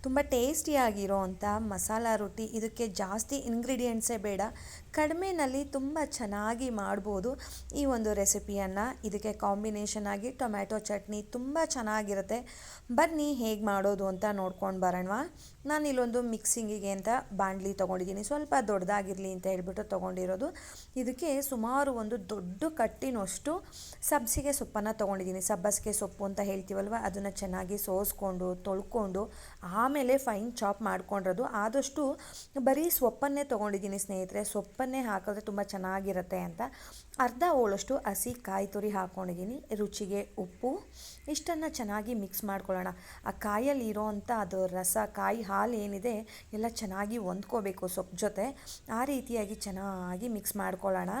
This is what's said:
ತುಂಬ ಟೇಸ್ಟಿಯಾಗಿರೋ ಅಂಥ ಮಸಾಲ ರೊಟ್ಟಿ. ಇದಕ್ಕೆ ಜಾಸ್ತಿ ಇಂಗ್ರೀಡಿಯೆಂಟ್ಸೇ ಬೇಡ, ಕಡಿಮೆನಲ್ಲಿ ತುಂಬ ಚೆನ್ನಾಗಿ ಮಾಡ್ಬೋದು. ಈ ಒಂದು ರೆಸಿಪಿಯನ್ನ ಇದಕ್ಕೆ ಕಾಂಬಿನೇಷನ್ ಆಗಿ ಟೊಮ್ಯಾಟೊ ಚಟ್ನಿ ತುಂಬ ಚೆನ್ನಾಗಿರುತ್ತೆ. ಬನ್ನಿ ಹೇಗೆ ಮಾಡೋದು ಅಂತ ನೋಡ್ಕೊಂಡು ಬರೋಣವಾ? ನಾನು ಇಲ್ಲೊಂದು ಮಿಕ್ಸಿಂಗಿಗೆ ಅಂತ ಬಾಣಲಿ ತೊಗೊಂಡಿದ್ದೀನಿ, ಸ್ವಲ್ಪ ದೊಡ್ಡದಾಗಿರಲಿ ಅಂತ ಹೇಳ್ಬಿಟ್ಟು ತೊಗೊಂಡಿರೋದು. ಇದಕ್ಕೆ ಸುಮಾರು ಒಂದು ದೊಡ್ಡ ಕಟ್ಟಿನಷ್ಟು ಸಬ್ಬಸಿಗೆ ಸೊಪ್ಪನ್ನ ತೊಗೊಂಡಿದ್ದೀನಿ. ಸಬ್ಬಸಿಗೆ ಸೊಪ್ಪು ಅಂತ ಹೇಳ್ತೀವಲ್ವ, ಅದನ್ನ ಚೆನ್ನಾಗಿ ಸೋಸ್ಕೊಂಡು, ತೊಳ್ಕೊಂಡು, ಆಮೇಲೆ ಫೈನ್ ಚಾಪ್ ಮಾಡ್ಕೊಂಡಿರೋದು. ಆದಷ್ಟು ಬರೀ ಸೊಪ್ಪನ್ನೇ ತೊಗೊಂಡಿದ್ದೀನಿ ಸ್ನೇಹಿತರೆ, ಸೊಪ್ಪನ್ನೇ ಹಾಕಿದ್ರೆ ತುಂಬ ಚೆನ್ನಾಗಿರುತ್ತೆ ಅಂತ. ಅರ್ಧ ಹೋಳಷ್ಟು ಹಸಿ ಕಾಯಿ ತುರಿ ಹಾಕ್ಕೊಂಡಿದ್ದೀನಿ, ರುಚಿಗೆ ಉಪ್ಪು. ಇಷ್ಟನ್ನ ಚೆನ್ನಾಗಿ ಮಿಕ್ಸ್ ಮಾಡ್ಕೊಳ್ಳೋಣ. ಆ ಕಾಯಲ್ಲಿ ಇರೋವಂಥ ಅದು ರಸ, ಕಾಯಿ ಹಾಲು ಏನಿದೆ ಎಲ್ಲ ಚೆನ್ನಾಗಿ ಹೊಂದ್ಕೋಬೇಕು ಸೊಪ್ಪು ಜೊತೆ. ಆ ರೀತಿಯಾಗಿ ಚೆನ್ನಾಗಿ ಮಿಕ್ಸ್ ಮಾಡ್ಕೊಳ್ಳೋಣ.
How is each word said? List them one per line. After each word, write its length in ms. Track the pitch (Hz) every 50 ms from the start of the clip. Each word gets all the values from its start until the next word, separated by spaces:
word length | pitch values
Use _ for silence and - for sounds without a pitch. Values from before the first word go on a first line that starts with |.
| -
ತುಂಬ 160 | 269 262 285 285 285 262
ಟೇಸ್ಟಿಯಾಗಿರೋ 840 | 247 240 262 311 302 - 320 294 277 254 226 208 202 196 190 196 196 190
ಅಂಥ 160 | 185 190 180 208 208 208 214 226 214
ಮಸಾಲ 360 | 196 185 - - 220 226 233 233 220 208
ರೊಟ್ಟಿ. 240 | 208 196 190 - 220 220 -
ಇದಕ್ಕೆ 300 | 220 214 220 - - 233
ಜಾಸ್ತಿ 480 | 220 175 - 202 185 196 220 - - 277 269 - 233
ಇಂಗ್ರೀಡಿಯೆಂಟ್ಸೇ 680 | 226 233 233 254 269 247 247 240 233 226 220 - 240
ಬೇಡ, 240 | 214 190 208 196 190 196 226 254 - - - - - - -
ಕಡಿಮೆನಲ್ಲಿ 720 | - 311 302 302 330 339 381 392 370 330 285 262 254 277 285 277 -
ತುಂಬ 200 | 269 269 277 302 320 294 285 -
ಚೆನ್ನಾಗಿ 520 | - 240 202 202 202 208 220 233 233 269 254
ಮಾಡ್ಬೋದು. 640 | 226 214 196 190 202 208 196 214 202 190 180 240 277 285 - - - - - - -
ಈ 100 | 277 285 277 254
ಒಂದು 180 | 226 214 214 208 202
ರೆಸಿಪಿಯನ್ನ 580 | 196 196 - 208 - - 202 202 196 190 190 196 214 254 269 - -
ಇದಕ್ಕೆ 300 | 214 190 208 208 214 202
ಕಾಂಬಿನೇಷನ್ 760 | 208 208 202 202 202 208 220 214 208 208 202 - 214 208 202 202
ಆಗಿ 180 | 202 202 254
ಟೊಮ್ಯಾಟೊ 480 | 269 - 262 233 208 202 196 190 220 214
ಚಟ್ನಿ 420 | 208 - 214 196 196 - 214 208 208 - -
ತುಂಬ 200 | 247 247 269 285 330 320 311 -
ಚೆನ್ನಾಗಿರುತ್ತೆ. 640 | 262 226 214 214 220 214 202 202 196 190 185 214 240 247 - - - - - - - - - 240 247
ಬನ್ನಿ 300 | 320 330 330 302 294 294 285
ಹೇಗೆ 300 | 240 233 220 214 208 220 214
ಮಾಡೋದು 360 | 202 196 190 202 202 185 196 190 185
ಅಂತ 120 | 185 214 208 202 196
ನೋಡ್ಕೊಂಡು 400 | 190 185 190 - 208 190 190 185 185
ಬರೋಣವಾ? 360 | 180 180 180 185 185 202 233 302 349 - - - - - - -
ನಾನು 200 | 277 302 302 302 294
ಇಲ್ಲೊಂದು 280 | 269 254 247 240 226 247 240 240 226
ಮಿಕ್ಸಿಂಗಿಗೆ 580 | 214 - - - 240 226 208 214 208 202 196 196
ಅಂತ 120 | 196 190 214 233 262 254 - 202 185
ಬಾಣಲಿ 340 | 196 190 190 190 185 190 196 196
ತೊಗೊಂಡಿದ್ದೀನಿ, 420 | 190 180 190 185 180 190 190 196 208 -
ಸ್ವಲ್ಪ 240 | 285 294 302 294 - 269 233 196
ದೊಡ್ಡದಾಗಿರಲಿ 640 | 208 190 185 180 208 202 196 185 190 190 190 190 185
ಅಂತ 120 | 185 180 190 190
ಹೇಳ್ಬಿಟ್ಟು 300 | 180 180 180 185 214 208 208 196
ತೊಗೊಂಡಿರೋದು. 540 | 185 185 185 185 185 185 180 190 185 254 330 - - - - - - - - - 254
ಇದಕ್ಕೆ 400 | 247 240 254 254 339 320 269 277 277 277
ಸುಮಾರು 420 | 269 233 220 233 254 277 285 277 254 233
ಒಂದು 280 | 214 214 240 220 185 175
ದೊಡ್ಡ 340 | 214 202 180 180 185 202 311 320 311 -
ಕಟ್ಟಿನಷ್ಟು 720 | 233 214 - - - 269 247 226 196 185 - - - 285 330 381 - - - - - - - - - -
ಸಬ್ಬಸಿಗೆ 440 | 302 285 240 220 - - 262 285 277 -
ಸೊಪ್ಪನ್ನ 280 | 233 - - 214 208 220 220 -
ತೊಗೊಂಡಿದ್ದೀನಿ. 400 | 214 196 196 190 185 185 185 190 185 -
ಸಬ್ಬಸಿಗೆ 440 | 214 180 175 208 202 - - 214 208 -
ಸೊಪ್ಪು 260 | 214 185 - - 202 196
ಅಂತ 100 | 196 196 202 202
ಹೇಳ್ತೀವಲ್ವ, 460 | 196 196 185 190 196 196 196 208 226 226 -
ಅದನ್ನ 240 | 190 180 202 202 202 190 -
ಚೆನ್ನಾಗಿ 360 | 202 190 180 185 185 180 202 208 -
ಸೋಸ್ಕೊಂಡು, 600 | 208 185 190 208 196 - - 202 190 185 180 185 185 185 180 -
ತೊಳ್ಕೊಂಡು, 560 | 202 190 190 196 - - 233 208 190 180 190 214 226 - - - - - - - 175 180 214 240
ಆಮೇಲೆ 340 | 262 285 294 262 247 269
ಫೈನ್ 320 | 269 269 254 214 196 214 247 240 -
ಚಾಪ್ 220 | 220 202 202 -
ಮಾಡ್ಕೊಂಡಿರೋದು. 640 | 226 196 185 185 185 - 202 202 185 185 180 180 254 - 240 208 208
ಆದಷ್ಟು 400 | 220 220 277 269 - - 311 294 269 311 - - - - - - - - 277 240
ಬರೀ 220 | 269 269 285 320 339 330 -
ಸೊಪ್ಪನ್ನೇ 440 | 262 226 226 - 277 277 277 285 285 285 247
ತೊಗೊಂಡಿದ್ದೀನಿ 460 | 208 214 208 202 196 202 202 196 196 -
ಸ್ನೇಹಿತರೆ, 380 | - 196 185 185 185 196 208 208 202 -
ಸೊಪ್ಪನ್ನೇ 480 | 208 190 - - - 262 254 262 269 254 226
ಹಾಕಿದ್ರೆ 320 | 202 190 - - 202 208 - 220
ತುಂಬ 120 | 202 202 202 202 -
ಚೆನ್ನಾಗಿರುತ್ತೆ 640 | 190 185 185 190 196 196 196 185 185 180 - 190 185 180
ಅಂತ. 140 | 175 165 165 233 269 - - - - - - - - - - 262
ಅರ್ಧ 180 | 240 240 247 339 359 320
ಹೋಳಷ್ಟು 380 | 262 240 208 196 196 - - 262 277 -
ಹಸಿ 260 | 208 196 - - 240 240 - -
ಕಾಯಿ 200 | 196 190 196 196 196 202
ತುರಿ 160 | 208 202 214 202
ಹಾಕ್ಕೊಂಡಿದ್ದೀನಿ, 600 | 190 185 185 185 190 190 180 175 175 185 208 254 302 - - 220 202
ರುಚಿಗೆ 420 | 208 196 - - 208 180 202 202 202 - - - 190
ಉಪ್ಪು. 260 | 180 - - - 247 294 403 - - - - - - - - - - 302
ಇಷ್ಟನ್ನ 320 | - - - 339 311 320 311 - -
ಚೆನ್ನಾಗಿ 340 | 240 208 202 214 208 226 247 220 196
ಮಿಕ್ಸ್ 200 | 185 190 - - 208
ಮಾಡ್ಕೊಳ್ಳೋಣ. 380 | 196 196 190 - 190 185 185 185 180 - - - - - - -
ಆ 20 |
ಕಾಯಲ್ಲಿ 560 | 196 - - 208 202 214 247 277 285 269 240 220 208
ಇರೋವಂಥ 380 | 208 214 214 208 208 196 - 240 220 202
ಅದು 220 | 175 190 190 185 180 175
ರಸ, 200 | 185 185 - - 226 214 208 214 208
ಕಾಯಿ 220 | 196 196 208 233 214 180
ಹಾಲು 220 | 196 196 208 233 240 214 208
ಏನಿದೆ 300 | 208 202 196 185 247 226 208 220 - - - - - -
ಎಲ್ಲ 100 | 214 220 233 226 -
ಚೆನ್ನಾಗಿ 360 | 226 196 185 190 202 208 226 240 202
ಹೊಂದ್ಕೋಬೇಕು 600 | 180 180 190 202 - - 233 196 196 190 190 - 185 180
ಸೊಪ್ಪು 220 | 190 185 185 - 170 214
ಜೊತೆ. 220 | 202 - 190 208 262 277 - - - - - - - 226 226
ಆ 40 | 254 277 285
ರೀತಿಯಾಗಿ 420 | 254 254 - 233 226 208 196 214 214 -
ಚೆನ್ನಾಗಿ 600 | 208 185 190 196 196 190 185 180 180 180 185 226 247 226
ಮಿಕ್ಸ್ 180 | 247 226 - - 208 190
ಮಾಡ್ಕೊಳ್ಳೋಣ. 460 | 190 190 185 190 196 190 185 180 180 202 262